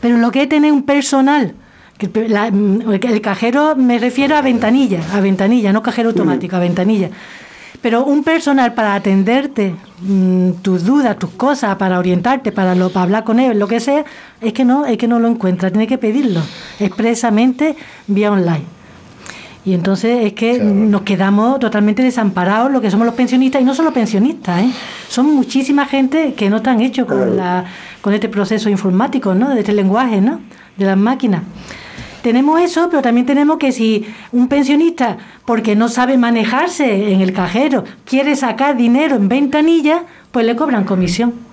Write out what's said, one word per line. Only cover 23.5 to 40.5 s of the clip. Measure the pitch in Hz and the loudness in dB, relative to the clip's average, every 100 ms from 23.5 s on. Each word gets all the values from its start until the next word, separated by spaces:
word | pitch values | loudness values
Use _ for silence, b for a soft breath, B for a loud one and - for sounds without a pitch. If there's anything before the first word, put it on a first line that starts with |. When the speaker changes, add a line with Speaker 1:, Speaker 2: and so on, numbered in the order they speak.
| 277 | 2
Speaker 1:
y | 254 | 0
no | 262 | 2
solo | 320 | 0
pensionistas, | 254 214 196 240 330 - 175 | 0 0 2 0 0 -4 0
¿eh? | 226 247 B B B | 0 -2 B B B
Son | - 277 294 | 0 2 2
muchísima | 247 262 269 285 277 | 2 -2 0 0 0
gente | 277 269 311 311 - | 0 0 0 -2 0
que | 202 | 0
no | 214 | 0
están | 220 240 | 0 0
hechos | 254 - 220 | 0 -2 -2
con | - | 0
Speaker 3:
Claro. | - 190 | 0 0
Speaker 1:
la, | 180 180 180 B B B | -2 -2 -4 B B B
con | - | -2
este | 208 214 | 0 -2
proceso | 208 196 214 220 | -4 -2 -2 0
informático, | 202 202 185 269 269 202 185 | 0 0 0 0 -2 0 0
¿no? | 254 | 0
De | 262 | 0
este | 208 | 0
lenguaje, | 208 190 208 254 214 | 0 2 0 0 2
¿no? | 202 330 - B B - | 0 -2 -10 B B -4
De | 196 | 0
las | 196 | 2
máquinas. | 214 262 247 180 - B B B B B B B | 0 0 0 -2 -4 B B B B B B B
Tenemos | 240 240 285 320 | 0 2 2 2
eso, | 349 330 349 | 0 0 0
pero | 330 | 0
también | 254 233 254 | 2 0 2
tenemos | 285 294 311 | 2 2 2
que | 285 | -2
si | 254 226 214 214 B B | 0 0 0 -4 B B
un | 240 247 | 0 2
pensionista, | 285 277 294 330 339 247 185 B B - | 2 2 2 2 0 -4 -4 B B -4
porque | 226 220 208 | -2 0 2
no | 233 | 0
sabe | 233 247 269 | 2 2 4
manejarse | 233 233 220 247 349 - 277 196 208 | 2 2 0 0 -2 0 0 0 0
en | 190 | 2
el | 185 | 0
cajero, | 190 180 190 285 254 - B | 0 -2 0 0 0 -4 B
quiere | - 262 277 285 | -4 0 0 0
sacar | 262 226 277 262 | -2 -2 -2 2
dinero | 233 240 311 262 | 2 2 2 0
en | 196 | 2
ventanilla, | 254 285 294 311 330 294 330 339 B B | 0 0 2 2 2 2 0 -4 B B
pues | 247 | -2
le | 226 | 0